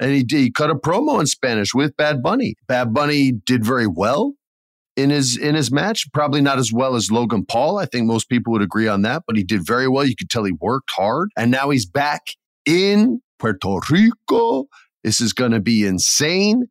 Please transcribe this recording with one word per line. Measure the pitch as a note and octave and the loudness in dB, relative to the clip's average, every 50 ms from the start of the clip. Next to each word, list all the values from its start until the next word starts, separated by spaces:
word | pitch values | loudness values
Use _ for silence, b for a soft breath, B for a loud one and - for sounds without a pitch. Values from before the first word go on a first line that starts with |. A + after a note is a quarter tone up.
And | B2 C3 C#3 | -2 0 2
he, | C#3 B2+ A2+ | 0 0 2
he | C#3 D3 C3 B2+ | 2 2 2 2
cut | B2 - D3+ D3+ | 0 0 0 0
a | D#3+ | -2
promo | - - D#3 F3 G#3 D4 D#4 C#4 G#3 | -2 -2 -2 0 0 0 0 0 0
in | D#3+ | 0
Spanish | C3+ - - - B2+ A#2 G#2+ G2+ - - | -2 -2 -2 -2 -2 0 -2 -2 0 0
with | B2+ C#3+ D3 - - | 0 0 0 0 0
Bad | D3+ D3+ D3+ C3+ A#2+ | 0 0 0 0 0
Bunny. | D#3+ G#3 C4+ B3+ - G#2+ - _ | 0 0 0 -2 -4 -6 -8 _
Bad | - B2+ B2 B2+ A#2 A2 | -2 -2 0 0 0 0
Bunny | C#3+ D3 D3 D3 D3 C#3 C3+ B2+ | 0 0 0 2 2 2 2 0
did | G#2 - - B2+ B2 A2 | 0 -2 0 0 0 0
very | A2 C3 B2 A#2 | 0 0 0 0
well | G#2 F2 E2 F#2+ A2 C3 E3 A#3 C#4+ C#4 _ _ _ _ _ _ _ _ _ _ _ _ | 0 0 0 0 0 0 0 -2 -2 -4 _ _ _ _ _ _ _ _ _ _ _ _
in | - C#3 C#3 | 0 2 2
his, | D3 D3 C#3 B2+ A#2+ | 2 2 2 0 -2
in | - C#3 D3 D3 | -2 -2 0 0
his | D#3 D3 A2+ | 0 0 0
match, | C3 D3 E3+ G#3 A3+ - - C#3 - | 0 0 0 -2 -2 -4 -6 -4 -2
probably | D3 D3 D3 C#3 D3+ | -2 0 0 0 2
not | C#3 C#3 C#3 B2+ | 2 2 2 0
as | C3 A2 A2+ | 0 -2 0
well | A#2 C3 C3 B2+ | 0 0 0 0
as | A#2 G#2 F#2 | -2 -2 0
Logan | A2 A#2 A#2+ G#2+ A#2+ G#2 F#2+ | 0 0 0 0 -2 -2 -2
Paul. | - - A2+ C3+ D#3 G3+ G3+ | -2 -2 0 0 0 0 -2
I | F3+ | -4
think | - - B2 A#2 | -4 -4 -2 -2
most | A2+ A2+ G#2+ - - | 0 0 -2 -2 -2
people | B2+ A#2+ - A#2 A2+ | -2 -2 0 0 0
would | G#2+ G2+ | 0 0
agree | F2+ - G#2+ A2 A2 | -2 0 0 0 0
on | G#2 G2 G2+ | 0 0 0
that, | A2+ B2+ E3 - | 0 -2 -4 -4
but | - A2+ | -4 -4
he | G#2+ G2 | -2 -2
did | F2+ G#2+ G2+ E2+ | -2 -2 -2 -2
very | - A#2 B2 C3 | -2 -2 0 0
well. | C3 B2+ C3+ D3+ | 0 0 0 0
You | - - | -2 -2
could | - F#2+ - | -4 -6 -6
tell | - A#2+ G#2 | -4 -4 -2
he | G2 F2+ | -4 -4
worked | D#2 - G2+ B2+ C3+ - - - | -4 -4 -4 -4 -4 -4 -6 -6
hard. | - F#2+ G#2 A#2 D3+ F#3 G#3 - | -4 -2 -2 -2 -2 -4 -4 -4
And | - - A#2+ | -2 0 0
now | B2+ C3+ C#3 C#3+ | 2 2 0 0
he's | C#3+ B2+ G#2 | 0 0 -2
back | F2 - C#3+ C#3+ D3 D3 - - - - - _ _ _ _ - | -2 -2 -2 -2 -2 -2 -4 -8 -12 -16 -16 _ _ _ _ -2
in | C#3+ D#3+ F3+ F#3+ G3+ G3+ G#3 G#3+ C4 A#3 B3 - _ _ - | 0 2 2 4 4 4 4 4 2 2 -2 -6 _ _ -6
Puerto | - A2 G2+ - - G2 G2 F2 - - | -4 -4 -2 -2 -4 -4 -4 -2 -2 2
Rico. | C#3+ F#3 G#3+ A3+ A#3+ - _ - C4+ A#3 A#3 A#3 B3+ C4+ C#4 b b b b b _ _ - | 4 4 6 4 4 2 _ -2 0 2 2 2 0 -2 -4 b b b b b _ _ -4
This | A2 G#2+ - | -2 -2 0
is | A#2+ G#2+ - | 0 -2 -2
gonna | - B2+ A#2+ A2+ A2+ | 0 0 2 2 2
be | F#2+ A#2 A#2 G#2+ G#2 | 2 2 2 2 2
insane. | G2 F#2 F2 - - - - C#3+ D#3 F3 F#3+ G3+ G#3 G#3+ B3+ B3 - | 2 0 0 0 0 0 0 0 0 0 2 2 2 2 0 0 -4